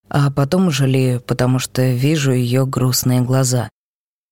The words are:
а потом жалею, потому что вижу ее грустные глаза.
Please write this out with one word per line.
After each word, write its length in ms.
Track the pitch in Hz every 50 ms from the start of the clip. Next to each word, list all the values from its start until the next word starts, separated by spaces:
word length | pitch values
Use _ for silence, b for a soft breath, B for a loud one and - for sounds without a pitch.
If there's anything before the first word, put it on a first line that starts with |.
| _ -
а 200 | - 143 143 143
потом 400 | 139 143 139 139 180 185 190 180
жалею, 520 | 143 131 139 135 131 135 131 127 123 123
потому 360 | - - 123 123 123 127 127 131
что 320 | - - - 131 127 127
вижу 420 | 123 120 131 147 160 156 139 135
ее 340 | 127 127 123 120 123 131 135
грустные 560 | 131 135 123 127 127 120 - - 127 127 127
глаза. 480 | 123 117 131 131 135 127 127 123 107 104 - _ _ _ _ _ _ _ _ _ _ _